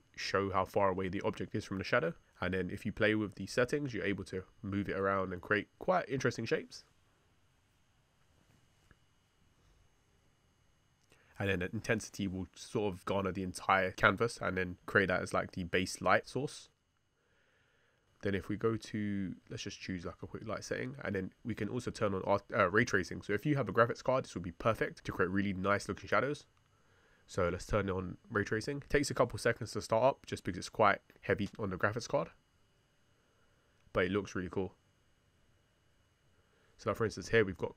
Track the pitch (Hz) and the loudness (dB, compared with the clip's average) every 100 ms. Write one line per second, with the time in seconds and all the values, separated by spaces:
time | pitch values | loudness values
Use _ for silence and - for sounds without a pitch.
0 | _ - - 95 98 95 92 104 98 92 | _ -10 0 0 2 0 0 2 2 2
1 | 95 95 - - 95 110 - 95 - 123 | -2 -2 -4 -4 -4 -4 -4 -6 0 0
2 | 165 - _ - 92 92 90 101 107 - | 0 -6 _ -6 -2 -2 -2 -4 -6 2
3 | 107 107 101 - 95 - 120 151 143 101 | 2 2 -2 -6 -4 0 0 0 -2 -4
4 | 95 98 92 95 - - 95 98 95 90 | -2 -4 -4 -8 -10 -12 -4 -2 0 0
5 | 98 98 92 90 - 104 - - - 185 | 2 2 0 -4 0 0 0 -6 0 2
6 | - 131 127 - 113 165 247 - _ _ | 2 0 0 0 -2 -2 -4 -16 _ _
7 | _ _ _ _ _ _ _ _ _ _ | _ _ _ _ _ _ _ _ _ _
8 | _ _ _ _ _ _ _ _ _ - | _ _ _ _ _ _ _ _ _ -20
9 | _ _ _ _ _ _ _ _ _ _ | _ _ _ _ _ _ _ _ _ _
10 | _ _ _ _ _ _ _ _ _ _ | _ _ _ _ _ _ _ _ _ _
11 | _ _ _ - 101 92 90 107 - 110 | _ _ _ -4 0 0 0 -4 -2 -2
12 | - - 98 92 92 - - 120 104 92 | -2 -4 -4 -4 -8 -12 -6 -2 -2 -4
13 | - 98 95 92 92 - - 95 92 - | -2 0 0 -2 -6 -4 4 4 4 4
14 | 107 95 - - 95 92 90 90 - 107 | 4 6 0 0 -2 0 -2 -4 2 4
15 | 92 90 95 92 95 95 87 92 92 - | 4 2 2 -2 -2 -6 0 0 0 -2
16 | 92 107 - 127 147 - - _ _ _ | 4 4 2 -6 -6 -10 -20 _ _ _
17 | _ _ _ _ _ _ _ _ _ _ | _ _ _ _ _ _ _ _ _ _
18 | _ - 104 98 - 104 113 110 - 110 | _ -6 -2 -2 -4 -2 0 -2 -4 -4
19 | 104 101 92 - - 110 101 - - 90 | -2 -2 -4 -6 -12 -10 -10 -10 -8 -6
20 | 90 - 95 - 107 95 - 98 127 139 | -6 -10 -12 -10 -8 -8 -4 -4 -6 -6
21 | - 101 92 - 117 104 104 120 110 - | -4 -2 -4 -8 -8 -4 -2 -4 -4 -2
22 | 107 95 - 101 - 120 92 104 120 98 | 0 0 0 0 0 2 4 4 4 2
23 | 90 92 - 101 151 139 107 113 113 - | 0 -6 -2 0 2 0 2 4 4 4
24 | - 131 123 - 87 - 117 107 147 - | 0 0 -2 -8 -8 -2 0 2 -2 -4
25 | - - 90 98 101 92 98 101 - 95 | -6 0 2 2 0 0 2 2 0 -6
26 | 92 101 131 147 - _ _ _ _ _ | 2 2 2 -4 -10 _ _ _ _ _
27 | _ _ - - 87 87 - 107 98 92 | _ _ -6 0 2 0 0 0 2 -2
28 | 90 - - 107 101 110 143 143 - 147 | -4 -10 -2 0 0 -2 -4 -8 0 2
29 | 139 135 123 107 120 113 110 107 - 113 | 2 2 0 2 0 0 -4 -6 0 4
30 | 127 - - 117 - 90 - - 104 - | 4 2 -8 -6 -6 -6 -6 4 6 4
31 | _ - - 101 101 - 101 92 104 117 | _ -10 0 0 0 -4 -4 0 0 0
32 | - 147 170 - _ _ _ _ _ _ | -2 -2 -2 -10 _ _ _ _ _ _
33 | _ _ _ _ _ _ _ _ _ 101 | _ _ _ _ _ _ _ _ _ 2
34 | 92 101 95 98 90 101 92 _ _ _ | 2 2 0 -6 -4 -4 -6 _ _ _
35 | _ _ _ _ _ _ _ _ _ _ | _ _ _ _ _ _ _ _ _ _
36 | _ _ _ _ _ _ _ - 110 101 | _ _ _ _ _ _ _ -6 -4 0
37 | 110 95 85 113 98 - - | -2 -2 2 4 4 0 -8